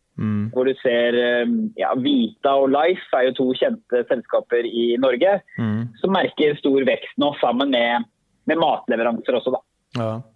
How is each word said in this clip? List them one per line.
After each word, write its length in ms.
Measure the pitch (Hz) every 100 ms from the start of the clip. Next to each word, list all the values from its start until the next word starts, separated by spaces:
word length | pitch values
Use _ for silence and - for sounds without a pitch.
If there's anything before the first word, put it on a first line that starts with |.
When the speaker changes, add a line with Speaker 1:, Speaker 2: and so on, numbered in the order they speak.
| _ -
Speaker 1:
Mm. 320 | 110 104 107
Speaker 2:
hvor 100 | 123
du 100 | 131
ser, 380 | 127 131 120 120
eh, 340 | 120 120 120 120 113 110
ja, 200 | - 92 131
Vita 580 | 135 139 110 - 139
och 140 | 139 135
Life 340 | 139 165 185 - 143
är 60 |
ju 100 | 127
två 220 | 127 127
kända 500 | 127 143 113 - 120 120
sällskaper 580 | 127 - 113 - 120 117
i 300 | 117 117 120
Norge, 420 | 131 123 180 202 - -
Speaker 1:
Mm. 280 | 113 107 117 -
Speaker 2:
som 120 | 190
märker 420 | 190 131 - 147
stor 280 | 147 143 135
växt 280 | 123 - - -
nu, 100 | 143 143
sammen 300 | 131 120 143
med, 340 | 123 120 120 117 _ _ _
med 140 | - 160
matleveranser 760 | 156 117 - 117 117 117 -
också 160 | 123 -
då. 120 | 127 - _ _ 123
Speaker 1:
Ja. 240 | 113 110 -